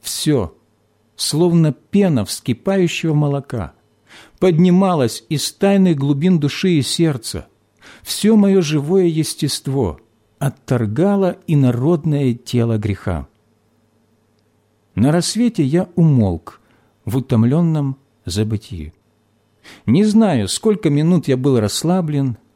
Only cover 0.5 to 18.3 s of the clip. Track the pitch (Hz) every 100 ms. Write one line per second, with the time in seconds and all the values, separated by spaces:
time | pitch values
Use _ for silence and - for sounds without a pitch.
0.5 | - _ _ _ _ _ - - 147 175
1.5 | 170 160 131 _ 202 196 139 101 - -
2.5 | 117 - 196 175 - 165 151 147 143 -
3.5 | 120 78 _ _ _ _ - - _ 185
4.5 | 160 180 180 196 170 120 - _ 151 -
5.5 | - 196 196 185 151 139 143 175 180 143
6.5 | - 190 165 127 - 165 127 - 90 -
7.5 | _ _ _ - - - - 208 220 196
8.5 | 196 156 151 143 190 175 160 147 - 147
9.5 | - - 135 104 71 _ _ _ _ 139
10.5 | - - 123 110 110 190 202 185 175 -
11.5 | 151 131 120 135 175 160 143 135 120 -
12.5 | 123 117 110 104 98 - 82 71 _ _
13.5 | _ _ _ _ _ _ _ _ _ _
14.5 | _ _ _ _ - 123 170 170 208 240
15.5 | 226 135 160 180 - 165 131 104 85 -
16.5 | - _ _ _ _ - 123 123 120 113
17.5 | 147 170 156 139 135 _ _ -